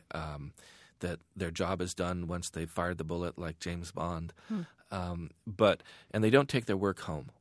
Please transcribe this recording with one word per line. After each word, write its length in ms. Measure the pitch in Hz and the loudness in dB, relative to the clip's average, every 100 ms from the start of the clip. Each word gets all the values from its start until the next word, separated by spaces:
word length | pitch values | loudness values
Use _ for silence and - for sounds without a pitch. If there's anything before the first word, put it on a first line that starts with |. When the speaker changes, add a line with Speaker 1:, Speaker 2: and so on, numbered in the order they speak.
| - | -8
Speaker 1:
um, 400 | 78 76 73 71 - - - - - | -6 -6 -6 -10 -14 -20 -20 -20 -6
that 200 | 87 80 - 95 | -6 -6 -10 -6
their 160 | 87 | -4
job 300 | 80 90 92 | 0 0 0
is 120 | 90 | -2
done 340 | - 90 90 85 | -2 -2 -2 -2
once 220 | 87 - | -4 -4
they've 200 | 80 82 | -6 -4
fired 280 | - 87 85 | -2 -2 -2
the 60 | |
bullet, 340 | 82 85 87 - | -4 -2 -4 -4
like 220 | 82 80 | -8 -6
James 320 | 87 87 85 | -6 -6 -6
Bond. 400 | - 85 82 82 - - | -4 -4 -4 -6 -10 -8
Speaker 2:
Hmm. 140 | 214 170 - - | -6 -6 -14 -8
Speaker 1:
Um, 420 | 98 87 85 85 - - | -4 -4 -6 -8 -12 -8
but, 380 | 95 104 87 - - - | 6 6 6 0 -20 -4
and 120 | 107 | 2
they 60 | 110 | 8
don't 180 | 135 139 | 8 6
take 180 | 131 113 | 2 0
their 120 | 95 | 2
work 240 | 98 90 | 2 0
home. 300 | - 76 - - | -4 -6 -8 -4